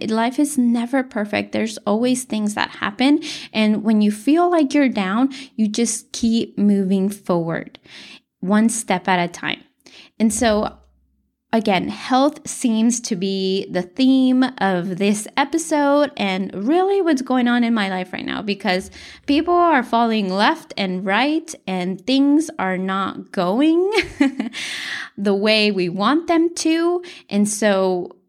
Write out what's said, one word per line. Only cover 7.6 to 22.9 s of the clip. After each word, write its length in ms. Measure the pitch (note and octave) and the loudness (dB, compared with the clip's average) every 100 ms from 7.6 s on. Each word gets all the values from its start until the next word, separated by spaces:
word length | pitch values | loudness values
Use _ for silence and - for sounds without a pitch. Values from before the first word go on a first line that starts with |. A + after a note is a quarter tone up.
| - - - - - - _ - | -8 -18 -20 -20 -20 -20 _ -8
one 280 | F#3 G#3 A3+ | 0 2 2
step 400 | - - F3+ G3 | 0 -2 -2 0
at 140 | F3+ | 0
a 100 | F3 | 0
time. 300 | - D3+ - - _ - - - - | -4 -8 -8 -10 _ -20 -20 -14 -2
And 140 | A3 | -2
so 460 | G#3 A#3 G#3 - - _ _ _ _ _ _ - | 2 2 2 -2 -8 _ _ _ _ _ _ -4
again, 360 | A3+ G#3 F3+ D3 | -2 0 0 -2
health 600 | - - B3+ C#4+ - - | -8 0 2 2 0 -12
seems 500 | - B3 A3 A#3 A#3+ | -4 -2 2 2 0
to 160 | - | -2
be 520 | F3+ G3 F#3+ F#3+ F#3+ - | -4 -2 -2 -2 -2 -2
the 120 | F3+ | -6
theme 600 | F3+ - C4 C4 B3+ B3+ B3+ - | -4 0 4 4 4 2 0 0
of 380 | G3 F3+ F#3 F3+ | 0 0 -2 0
this 320 | G3+ G#3 - - | 0 0 -2 -4
episode 720 | C#4+ E4 E4 D4+ C#4+ D4 C#4 - | -2 -2 -2 0 2 2 0 -2
and 360 | G3+ F#3+ F#3+ F#3 A3 | -4 -2 -4 -4 0
really 360 | F4 F#4+ G4 | 2 2 2
what's 200 | E4+ C4 | 2 0
going 240 | C4 B3+ A#3+ | 0 0 2
on 160 | A#3+ | 2
in 120 | A#3 | 2
my 140 | A3+ F#3+ | 0 -2
life 240 | F#3 F#3 | -4 -6
right 120 | - | -8
now, 160 | - C2 | -8 -6
because 500 | G#3 G3+ G#3 F3+ F#3+ - - - - | -4 -4 -2 -2 -4 -16 -20 -10 -2
people 280 | - E4+ | 0 2
are 280 | F4 F4 C#4 | 2 4 2
falling 500 | - A#3 A#3 A3 G#3 | 2 0 2 0 0
left 400 | F#3+ A#3+ E4 - - | 0 0 0 -6 -6
and 280 | G3 F#3 | -4 -4
right 500 | G3+ G#3 C#4+ D#4+ E4 - - | -2 0 0 -2 -6 -14 -6
and 380 | F#3 F3+ F#3+ - | -4 -4 -4 0
things 440 | C4+ C#4 D4 D#4 - | 2 4 2 0 -4
are 200 | F#3+ F#3 | -4 -2
not 540 | F#3+ | -2